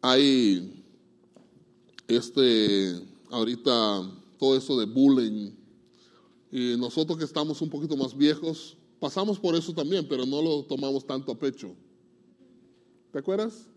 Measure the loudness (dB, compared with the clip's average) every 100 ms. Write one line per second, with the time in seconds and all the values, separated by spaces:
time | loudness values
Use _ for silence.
0 | 4 4 6 6 4 2 -2 -16 -20 _
1 | _ _ _ _ _ _ _ _ _ -20
2 | 0 0 0 2 4 4 4 2 0 -4
3 | -12 -20 _ -4 -2 -2 0 2 2 0
4 | -6 -14 -20 _ 2 2 0 -2 -2 4
5 | 6 6 2 -4 -10 -14 -20 _ _ _
6 | _ _ _ _ _ -6 -2 -2 -2 -2
7 | -2 -2 -4 -4 -4 -4 -6 -6 -4 -2
8 | -4 2 2 2 -4 -8 -12 -20 _ _
9 | -6 -4 -2 -2 0 0 -2 -6 -2 -2
10 | -2 -4 -2 -2 0 -2 -4 -6 -4 -4
11 | -4 -8 -6 -4 -4 -6 -16 -18 _ _
12 | _ _ _ _ _ _ _ _ _ _
13 | _ -8 -4 -2 -2 -8 -20